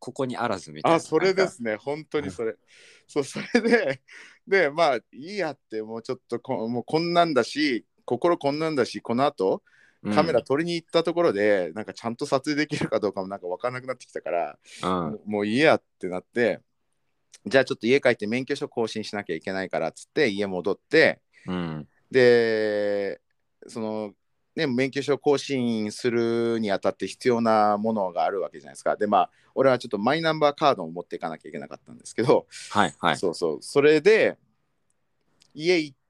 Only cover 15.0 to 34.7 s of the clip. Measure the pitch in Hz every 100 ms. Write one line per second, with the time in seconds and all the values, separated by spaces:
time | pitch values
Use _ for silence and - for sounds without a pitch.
15 | 82 101 101 104 104 113 156 117 _ _
16 | 92 90 - 120 117 73 _ _ _ _
17 | _ _ _ - - 131 127 - 110 135
18 | 131 117 104 120 131 143 143 - 110 110
19 | 107 104 101 82 101 95 92 82 80 -
20 | - - 139 98 101 92 87 92 - 160
21 | 135 - _ _ - 90 85 78 73 _
22 | - 131 123 120 113 110 107 104 104 101
23 | 98 - _ _ _ _ - 123 110 107
24 | 107 98 _ _ _ - 156 123 135 143
25 | 135 135 - 139 - 139 120 113 107 -
26 | 123 117 117 117 117 117 107 95 98 -
27 | 95 - 127 117 117 110 104 104 110 110
28 | 95 85 82 98 80 78 71 69 - -
29 | 104 101 85 _ _ - 131 123 123 101
30 | 107 156 165 156 151 139 151 110 82 87
31 | 87 85 82 80 78 76 71 73 _ -
32 | - - 117 113 - - - 107 95 -
33 | 85 76 92 80 85 73 - 139 143 156
34 | 160 214 120 - _ _ _